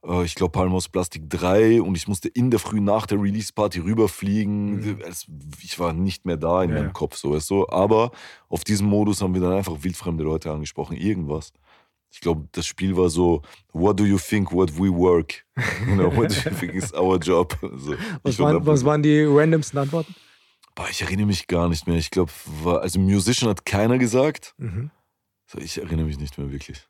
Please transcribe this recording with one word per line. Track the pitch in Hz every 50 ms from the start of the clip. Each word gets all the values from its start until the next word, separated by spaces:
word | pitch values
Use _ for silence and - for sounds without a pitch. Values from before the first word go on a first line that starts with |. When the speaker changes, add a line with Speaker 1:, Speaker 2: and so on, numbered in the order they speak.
| -
Speaker 1:
äh, | - 87 90 87
ich | 82 -
glaub, | - 92 87
Palm | - 98 92 92 90
aus | 92 90 -
Plastik | - 92 90 - - 80 78 76
drei | - 85 87 90 95 107 110 110 117 117
und | 90 90 95
ich | 82 - -
musste | 101 92 -
in | - _ 123 123 127
der | 120 107
Früh | - - 107 107
nach | 101 101 101 110 107
der | - 104 101
Release-Party | 101 101 101 110 104 - _ - 104 101 - 90
rüberfliegen. | 82 92 110 113 113 95 - - 95 98 101 107 107 101 104 104 104 104 104 113
Speaker 2:
Mhm. | 110 104 101 - -
Speaker 1:
Es, | 85 - - - - 78 71 69 76 73 -
ich | - - - -
war | 87 85 82
nicht | 82 92 98 90 - _
mehr | 92 85
da | 78 76 82 87 92 92
in | 85
Speaker 2:
Ja, | 78
Speaker 1:
meinem | 73 73
Speaker 2:
ja. | -
Speaker 1:
Kopf, | - - 80 76 -
so, | - - 73
weißt | 73 78 76 -
du. | 98 98 92 -
Aber | - 90 98 104 110 110 117 123 - - - - - - _ _
auf | - 87 -
diesem | - 107 101 101
Modus | 104 101 104 104 104 101 -
haben | 101 92 90
wir | 92
dann | 90 90 92
einfach | 98 98 90 82 73 73
wildfremde | 92 85 - - 90 85 80 78
Leute | 78 78 78 - 82
angesprochen, | 76 76 76 73 - - 73 - 85
irgendwas. | 64 78 104 107 90 80 71 76 78 76 - _ _ _ _ _ _ _ _ _ _ _ _ _
Ich | -
glaub, | - 85 82 78 76 -
das | - 92 82
Spiel | - - - 95 95 92
war | 87 92 87
so, | 78 85 90 85 85 76 - - - _ _ _
"What | _ 80 87 104 101 95
do | 104
you | 101 98 95
think, | - - - 107 98 85
what | 87 90 92 82 73
we | 80 95 98 90
work?" | 85 90 92 87 85 78 - - - _ _ _
<laughs> | - 123 113 92 87 107
You | 127 98
know, | 95 90 90 -
"What | 107 113 104
do | 101 98 - -
you | -
think | 80 90 87 82
is | 92 - - -
our | 82 90 92 95
job?" | 90 78 82 92 85 87 - - -
<laughs> | - - -
So, | 65 69 73 73 - 185 226 185 139
Speaker 2:
Was | _ 139 120
Speaker 1:
ich | 107
und | 143
Speaker 2:
waren, | 147 156
Speaker 1:
Abudi. | 165 165 151
Speaker 2:
was | 151 139 123
waren | 143 151 151
die | 147 151 151 151 151
randomsten | 151 143 143 151 160 160 160 147 - - 143
Antworten? | 139 139 151 165 156 - 185 - _ _ _ _ _ _ _ _ _ _ _
Speaker 1:
Boah, | - 80 -
ich | - -
erinnere | 101 82 92 98 104
mich | 101 98 87 -
gar | - 90 87 85 87
nicht | 85 80 -
mehr. | - 85
Ich | 82 78 -
glaub, | - 92 87 78 - - - - 76 76 80
war, | 87 87 -
also | - 92 90 92
Musician | 95 95 98 101 87 113 123 - 127 113
hat | 101 - _
keiner | - - 98 107 117 123
gesagt. | 131 127 117 107 127 131 156 147 - - - _ -
Speaker 2:
Mhm. | 131 113 87 104 127 151 _ _ _ _ _ _ _ _ _ _ _
Speaker 1:
So, | _ -
ich | - 64 82 - -
erinnere | - 82 82 80 80
mich | 78 73 69
nicht | 73 71 -
mehr | - 71 69
wirklich. | 69 67 - - 67 - _ _